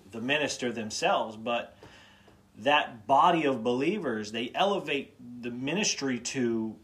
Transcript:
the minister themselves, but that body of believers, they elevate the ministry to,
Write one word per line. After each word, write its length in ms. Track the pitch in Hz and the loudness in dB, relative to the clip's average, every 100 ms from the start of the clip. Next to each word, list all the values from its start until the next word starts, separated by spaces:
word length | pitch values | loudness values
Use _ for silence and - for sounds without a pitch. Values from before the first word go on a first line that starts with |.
| - | -14
the 100 | 117 | -6
minister 500 | 123 147 135 - 123 | -2 0 0 -2 -4
themselves, 680 | 113 107 - 165 160 110 107 | -4 -6 -2 0 2 -2 -6
but 420 | 113 117 - - - - - - - - _ - | -4 -4 -4 -12 -20 -20 -20 -20 -20 -20 _ -4
that 480 | 120 147 - 120 - | 2 4 2 -4 2
body 380 | 139 170 170 | 6 8 6
of 180 | 143 123 | 4 2
believers, 680 | 117 123 156 214 151 110 104 | 0 0 0 0 -2 -4 -4
they 180 | 113 127 | -6 -4
elevate 600 | - 196 196 151 143 - - 123 123 | 0 2 2 -2 -4 -4 -14 -18 -12
the 80 | 120 | -10
ministry 680 | 120 135 165 - - 135 123 | -6 -4 -2 -2 -2 -2 -4
to, 580 | - 139 117 113 110 107 | -4 -2 0 0 -2 -6